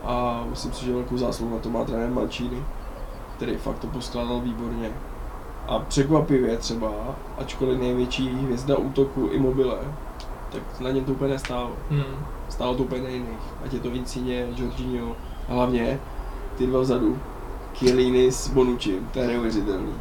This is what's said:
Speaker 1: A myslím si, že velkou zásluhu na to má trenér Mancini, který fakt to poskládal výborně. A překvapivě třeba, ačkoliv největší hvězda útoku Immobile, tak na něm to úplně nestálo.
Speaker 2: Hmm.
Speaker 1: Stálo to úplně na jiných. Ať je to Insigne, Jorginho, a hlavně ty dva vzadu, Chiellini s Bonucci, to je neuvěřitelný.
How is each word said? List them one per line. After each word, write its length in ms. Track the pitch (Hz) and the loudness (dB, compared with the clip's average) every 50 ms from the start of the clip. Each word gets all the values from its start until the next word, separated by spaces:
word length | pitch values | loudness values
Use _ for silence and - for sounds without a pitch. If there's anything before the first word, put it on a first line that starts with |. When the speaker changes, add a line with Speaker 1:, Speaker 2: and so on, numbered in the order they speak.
| - | -2
Speaker 1:
A 400 | 123 123 123 123 123 120 117 120 117 | 0 0 0 2 0 0 -2 -4 -4
myslím 240 | 117 - - 120 117 | -6 -6 -4 -6 -6
si, 120 | - 127 | -4 -2
že 80 | 123 123 | -2 0
velkou 240 | 123 123 - 123 123 | 0 0 -2 0 0
zásluhu 360 | 127 120 120 - 120 117 113 | 0 0 0 -2 -2 -2 -4
na 40 | 113 | -4
to 80 | 117 117 | -4 -2
má 140 | 120 113 117 | -2 -2 -2
trenér 260 | - 117 113 117 120 | 0 0 0 0 0
Mancini, 540 | 123 120 - - - - 120 120 117 - 143 - - - - - - - - - - - - - - | 0 0 0 -2 -2 -4 -4 -4 -2 -4 -4 -4 -6 -6 -8 -8 -8 -8 -8 -8 -8 -10 -10 -12 -8
který 200 | - 117 117 110 | -6 -4 -4 -2
fakt 240 | 110 - 110 110 - | -2 -2 -4 -4 -4
to 80 | - 117 | -4 -6
poskládal 520 | 117 120 120 - - 120 120 120 123 123 | -6 -4 -6 -4 -4 -4 -2 0 -2 -2
výborně. 500 | 120 123 117 113 120 117 120 117 113 110 110 - - - - - - - - - - - - - - - | -2 -2 -4 -2 -4 -4 -4 -4 -4 -4 -6 -6 -8 -10 -8 -8 -8 -8 -8 -8 -10 -10 -10 -8 -6 -2
A 120 | - 110 | -2 -2
překvapivě 800 | - - - - 135 139 160 151 - - 143 131 123 117 113 113 | -2 0 2 2 4 6 6 4 6 6 4 4 6 4 2 0
třeba, 340 | - - 117 113 113 110 107 98 113 123 135 - - - - - | 0 -2 -2 -2 -2 -2 -2 -4 -4 -6 -6 -8 -8 -10 -8 -6
ačkoliv 380 | 139 - - - 135 131 127 127 | -6 -6 -2 0 2 2 2 2
největší 500 | 123 123 123 123 123 123 - - 131 131 123 131 | 2 2 2 2 2 0 2 0 0 0 0 0
hvězda 340 | 135 135 120 123 - 143 143 - | 0 0 0 0 2 2 2 2
útoku 500 | 143 139 139 - 139 135 - 139 127 107 | 2 0 4 4 4 4 4 0 0 2
Immobile, 460 | - 139 135 131 127 135 131 123 113 - - 139 147 - - - - - - - - - - - | 2 4 4 4 4 4 4 2 2 0 -4 -4 -6 -6 -8 -10 -10 -10 -10 -10 -10 -8 -10 -8
tak 280 | - - - - - - | -8 -8 -8 -8 -8 -6
na 120 | 127 127 | -4 0
něm 140 | 135 135 131 | 0 0 2
to 60 | 139 | 2
úplně 220 | 135 - 139 139 139 | 0 2 2 0 0
nestálo. 380 | 135 - - 127 123 123 120 123 - - - | 0 -2 -2 -2 -2 -2 -2 -4 -6 -4 0
Speaker 2:
Hmm. 120 | 156 143 139 135 135 139 147 - - - - - | 0 0 0 -2 -4 -6 -6 -6 -6 -8 -8 -6
Speaker 1:
Stálo 260 | - - - 123 127 | -4 -2 0 0 2
to 80 | 127 131 | 0 0
úplně 180 | 123 127 127 | 0 0 -4
na 80 | 127 127 | -4 -4
jiných. 300 | 127 127 123 117 110 113 - - - - - | -4 -4 -4 -6 -6 -6 -8 -8 -8 -8 -6
Ať 80 | 131 131 | -4 -4
je 60 | 120 | -2
to 100 | 123 123 120 | -2 -2 -4
Insigne, 520 | 131 123 - - 127 127 127 123 123 123 120 120 123 | -4 -4 -4 -4 -4 -2 -2 0 0 -2 -2 -2 -2
Jorginho, 500 | 127 117 113 - 127 127 123 120 117 117 113 - - - - - - - | -4 -2 -2 -2 -4 -2 -2 -2 -2 -4 -6 -8 -8 -10 -8 -6 -4 0
a 40 | 123 | 2
hlavně 460 | 123 123 123 127 120 117 120 131 143 - - - - - - - - - - - - | 4 4 4 4 4 4 2 0 0 -4 -6 -8 -6 -6 -6 -6 -6 -6 -6 -2 0
ty 100 | 127 127 | 2 4
dva 120 | 127 131 | 4 4
vzadu, 360 | 127 131 123 - 110 107 123 135 - - - - - - - - - - - | 6 6 4 4 4 4 2 2 -4 -8 -10 -10 -8 -8 -8 -8 -8 -10 -4
Chiellini 580 | - 127 127 123 127 127 127 127 127 127 127 | 4 6 6 8 8 6 6 8 8 8 8
s 160 | 127 - - - | 6 4 -2 2
Bonucci, 460 | 139 135 127 123 123 123 - 107 95 92 110 - - | 6 6 6 6 4 2 0 0 0 0 -2 -2 -2
to 60 | 131 | -2
je 80 | 123 120 | 0 2
neuvěřitelný. 680 | 117 120 117 113 110 104 98 104 98 92 85 73 - - | 2 2 0 0 0 0 0 0 0 0 0 -2 -4 -6